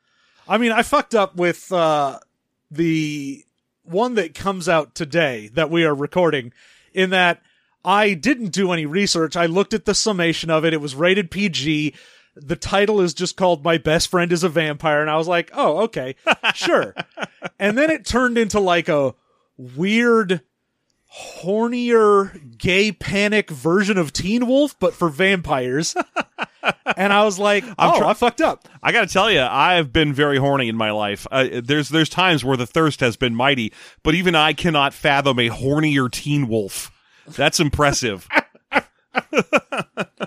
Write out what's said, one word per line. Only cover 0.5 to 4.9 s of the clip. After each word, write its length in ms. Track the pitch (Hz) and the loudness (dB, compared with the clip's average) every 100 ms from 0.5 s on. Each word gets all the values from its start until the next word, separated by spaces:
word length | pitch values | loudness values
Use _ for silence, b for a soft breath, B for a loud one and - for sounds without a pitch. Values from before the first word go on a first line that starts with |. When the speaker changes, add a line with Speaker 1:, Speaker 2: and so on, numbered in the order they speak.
| 214 | 0
Speaker 1:
mean, 140 | 240 | 0
I 100 | 220 | 0
fucked 300 | - 285 - 220 | 0 0 0 0
up 200 | 190 175 | 0 0
with, 360 | 175 165 - | -2 -2 -4
uh, 480 | 185 160 151 139 117 _ _ _ _ - | 0 2 0 -2 -6 _ _ _ _ -10
the 720 | 147 165 160 151 147 139 135 _ _ _ _ | -4 0 0 -2 -6 -10 -14 _ _ _ _
one 320 | - 185 247 226 | -6 -2 -2 -2
that 180 | 170 - | -4 -4
comes 320 | 196 190 170 | -6 -4 0
out 260 | 165 147 | 0 0